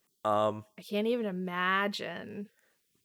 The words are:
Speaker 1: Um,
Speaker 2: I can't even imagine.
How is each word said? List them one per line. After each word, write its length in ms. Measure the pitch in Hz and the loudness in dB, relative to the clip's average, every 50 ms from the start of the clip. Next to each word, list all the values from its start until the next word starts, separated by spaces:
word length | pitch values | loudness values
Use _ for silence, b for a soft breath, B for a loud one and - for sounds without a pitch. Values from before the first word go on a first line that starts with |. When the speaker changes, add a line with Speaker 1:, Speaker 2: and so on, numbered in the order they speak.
| _ _ _ _ - | _ _ _ _ 2
Speaker 1:
Um, 400 | 107 104 107 107 107 104 107 107 _ _ - | 2 4 6 4 4 2 0 -8 _ _ -18
Speaker 2:
I 40 | - | -10
can't 240 | - 208 202 214 226 | -4 -2 0 2 2
even 180 | 240 240 220 | 0 0 0
imagine. 1200 | 208 185 180 185 180 175 180 180 185 190 196 202 208 196 - - 165 170 - - - 208 214 202 - _ _ _ _ _ _ _ _ _ _ | -2 -2 -4 -4 -2 -2 0 2 2 2 2 2 0 -2 -2 -6 -6 -6 -8 -10 -10 -10 -10 -10 -12 _ _ _ _ _ _ _ _ _ _